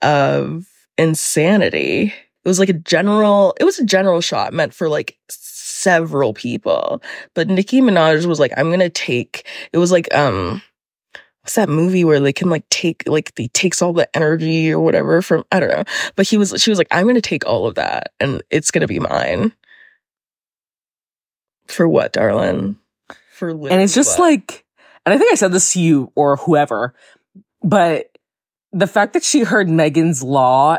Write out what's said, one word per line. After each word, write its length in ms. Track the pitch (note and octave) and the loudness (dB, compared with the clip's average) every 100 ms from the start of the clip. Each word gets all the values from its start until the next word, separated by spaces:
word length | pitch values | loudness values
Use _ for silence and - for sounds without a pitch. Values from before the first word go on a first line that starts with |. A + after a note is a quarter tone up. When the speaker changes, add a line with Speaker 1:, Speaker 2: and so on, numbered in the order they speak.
Speaker 1:
of 640 | - C#3+ C#3 C#3+ C3+ D#3+ F#3+ _ _ - | 0 2 0 0 -4 -8 -14 _ _ -2
insanity. 1160 | D#3+ D#3 - - D#3+ G#3 G2+ D#2 C2+ F2 G#3+ - _ _ | 0 0 -2 0 2 2 2 -2 -2 -2 -2 -4 _ _
It 40 | - | -2
was, 100 | F#3 | 2
like, 120 | G3 | 2
a 20 | |
general, 840 | E3 E3 E3 G3+ G#3+ G#3 G3+ F#3+ - | 0 -2 0 2 2 4 4 2 2
it 20 | |
was 140 | E4+ F#4+ | 0 0
a 60 | |
general 360 | A3 F#3+ F#3+ F3 | 0 2 2 0
shot 320 | - B2+ G2 | 0 -4 -4
meant 220 | C#3 - | -4 -4
for, 140 | - E3 | -4 -4
like, 280 | D3 - - - - - - - - | -4 -6 -12 -20 -20 -18 -16 -14 -4
several 540 | G3 E3+ E3 D3 B2+ | 0 0 0 0 -2
people. 680 | A2 A#2+ A2 G#2+ C#2 - - - - - | -2 -8 -6 -2 -2 -2 -8 -10 -18 -10
But 120 | - A3+ | -4 -2
Nicki 340 | F#3 G3+ C4 | 0 2 2
Minaj 460 | B3+ F3+ D#3+ D#3 F3 | 4 4 4 2 0
was 140 | D3+ | 0
like, 100 | C3+ - | 0 0
"I'm 120 | D#3+ | -2
gonna 220 | F3 F3+ | 0 0
take," 560 | - - B2 - - - - - | -2 -4 -4 -6 -12 -18 -18 -6
it 60 | E3 | 0
was 140 | F3 | 2
like, 200 | F3+ - | 2 2
um, 480 | - C#3+ F#2+ F2 G3+ - _ _ _ _ - _ _ | 0 0 0 -4 -6 -12 _ _ _ _ -20 _ _
what's 120 | - | -6
that 140 | - F#3+ | -2 0
movie 340 | D3+ F3 F#3 | 0 0 2
where 140 | E3+ C#3+ | 2 2
they 140 | C#3 | 2
can, 180 | C3+ F3+ | -2 -2
like, 180 | D#3+ - | -4 -4
take, 360 | - E3+ - - | -4 -4 -4 -4
like, 260 | D3+ - - | -4 -4 -8
he 100 | A#2 | -6
takes 340 | - F#3 - | -2 -2 0
all 120 | F3 | 0
the 160 | E3+ - - | 0 -2 0
energy 560 | D#3 D#3+ D#3+ D#3+ D#3+ | 0 0 -2 -2 0
or 80 | D3+ | 0
whatever 420 | E3 - D3 E3 | 0 0 0 0
from, 220 | - D#3+ - | 2 -2 0
I 80 | F#3 | -2
don't 80 | B2 | 0
know. 160 | C#2+ - - - - | -2 -4 -6 -6 -2
But 100 | F#3+ | 0
he 100 | G#3+ | 2
was, 160 | G3+ - | 0 0
she 100 | - | 0
was 80 | G3+ | 0
like, 100 | D#3+ | 0
"I'm 160 | D#3 G#3 | 0 2
gonna 140 | B3 | 2
take 260 | - E3+ - | 0 -4 -2
all 220 | A2+ G#2+ | -2 -2
of 80 | F2 | -4
that 340 | G1+ A#1 - - | -4 -6 -8 -6
and 240 | C#3 C3 - | -4 -4 -4
it's 220 | D3+ - | -4 -2
gonna 160 | E3+ D3+ | -2 -2
be 100 | D#2+ | -2
mine." 540 | - C2+ B1+ F2+ A3 - _ - _ _ _ _ _ _ _ _ _ _ _ _ _ _ _ _ _ _ - | -4 -2 -2 -2 -4 -4 _ -20 _ _ _ _ _ _ _ _ _ _ _ _ _ _ _ _ _ _ -10
For 200 | - E3+ | 0 2
what, 240 | D3 - | 2 0
darling? 640 | - A2 G#2+ - - G3+ G3+ _ _ - - _ | 0 0 0 -2 -2 -4 -8 _ _ -20 -20 _
For 180 | - F3 | -10 -8
Speaker 2:
And 60 | D#3+ | -8
it's 60 | |
Speaker 1:
literally 240 | D3+ F#3 G3 | -2 0 2
Speaker 2:
just 300 | B3 D4 - | 2 2 2
Speaker 1:
what? 60 | F4 | 4
Speaker 2:
like, 340 | C#4 - - _ _ _ _ | 2 -2 -18 _ _ _ _
and 100 | - | 0
I 40 | G#3+ | 4
think 140 | A#4 | 4
I 40 | E4+ | 4
said 160 | F#3+ | 2
this 200 | F#3 - | 2 0
to 60 | F3+ | 2
you 320 | E3 C#3+ B2 | 2 2 2
or 220 | - C#3+ C#3+ | 0 2 2
whoever, 580 | - D3+ D3 A2 B2 - _ _ _ G3 _ _ | 2 2 2 -2 -6 -8 _ _ _ -20 _ _
but 480 | F#3 G3+ E3+ D#3 - _ _ _ _ _ _ | 0 2 2 0 -6 _ _ _ _ _ _
the 140 | F#3 F#3+ | -2 0
fact 260 | G#3+ A3+ | 0 0
that 80 | F4 | 0
she 160 | - D4 | 0 0
heard 280 | G#3 G#3+ F#3 | 2 2 2
Megan's 540 | D#3+ D#3 C#3+ E3 C#3+ | 2 2 2 0 -2
Law 560 | C3 C#3 B2+ C3 D3 | -2 2 4 4 4